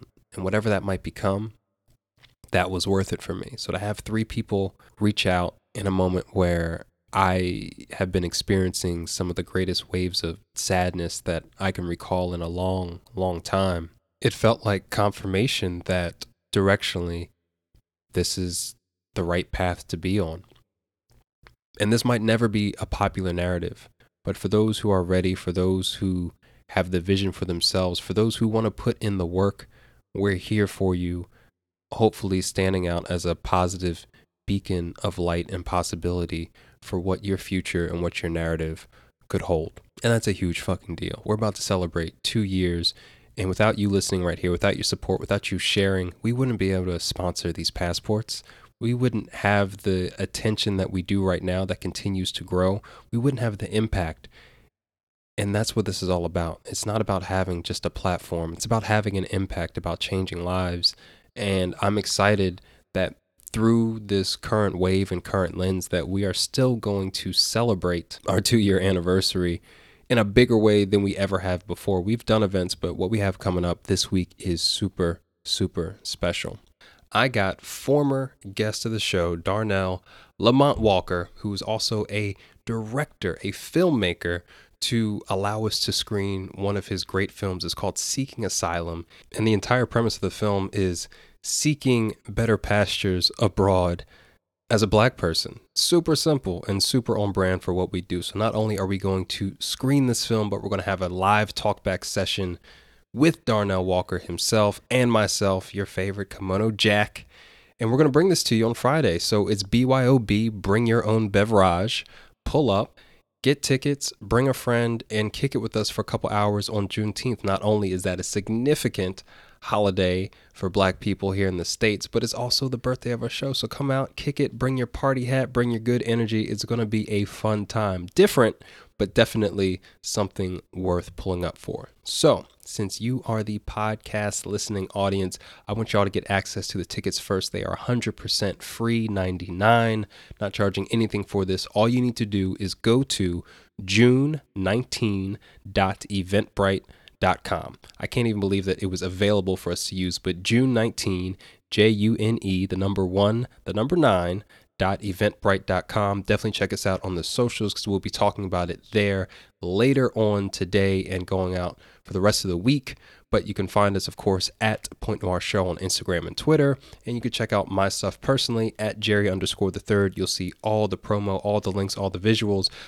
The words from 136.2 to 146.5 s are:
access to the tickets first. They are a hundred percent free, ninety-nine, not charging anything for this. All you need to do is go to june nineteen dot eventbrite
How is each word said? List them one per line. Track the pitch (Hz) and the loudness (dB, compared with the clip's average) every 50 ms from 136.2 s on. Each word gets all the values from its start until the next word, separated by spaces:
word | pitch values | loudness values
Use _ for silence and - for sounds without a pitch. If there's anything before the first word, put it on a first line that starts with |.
| - - | -2 0
access | 101 95 - - - 98 90 - | 0 0 -2 -2 -6 -8 -8 -6
to | - 98 | -6 -6
the | 85 | -8
tickets | - - - - 98 - - | -8 -8 -6 -4 -4 -4 -4
first. | - - 101 95 - - | -4 -2 -2 -2 -2 -4
They | - 98 98 | -6 -6 -6
are | - - | -6 -6
a | - | -6
hundred | - - 123 120 - 110 - | -2 -2 -2 0 0 -2 -6
percent | - - - - - 107 98 - - | -6 -4 -4 -2 0 0 -2 -4 -6
free, | - - - - 113 117 117 117 113 107 | -10 -12 -8 -2 0 2 2 2 0 0
ninety-nine, | 101 98 92 92 92 90 95 95 87 90 101 110 117 117 117 113 110 107 104 - - - - - - - | 0 0 0 0 -2 -4 -6 -6 -2 2 6 6 6 6 6 4 2 0 -2 -4 -8 -18 -20 -18 -10 -6
not | 107 98 - | -6 -6 -2
charging | - 104 98 92 98 98 - | 0 0 2 2 0 -2 0
anything | - 113 113 107 - 101 98 | 2 2 2 2 0 -2 -4
for | - - 101 95 | -2 0 0 0
this. | 92 95 92 - - | 2 0 -2 -2 -2
All | - 104 110 120 | 2 4 4 4
you | 123 123 | 4 2
need | 123 123 117 - | 2 0 0 -2
to | 117 | -2
do | 104 101 98 95 95 - - | -2 0 0 0 0 -2 -2
is | 101 92 - | -4 -6 -6
go | - - 113 117 131 139 | -2 2 4 4 4 2
to | - - - 98 90 87 87 - - - - - _ _ - 98 | 0 -2 -2 0 -2 -2 -4 -8 -12 -18 -20 -20 _ _ -12 -6
june | 92 95 107 117 123 127 131 139 147 151 139 - _ - | 0 4 6 8 8 8 6 4 2 0 -4 -6 _ -6
nineteen | 98 92 92 104 120 127 - - - 120 107 101 98 95 95 104 - _ - - - - 101 | -2 0 0 0 0 -2 -4 -4 -2 -2 0 0 0 -2 -4 -6 -10 _ -20 -20 -20 -14 -4
dot | 95 101 95 95 95 - - - | 0 2 2 2 0 -4 -8 -6
eventbrite | 104 98 90 92 101 101 110 - | -4 -4 -2 0 0 0 0 0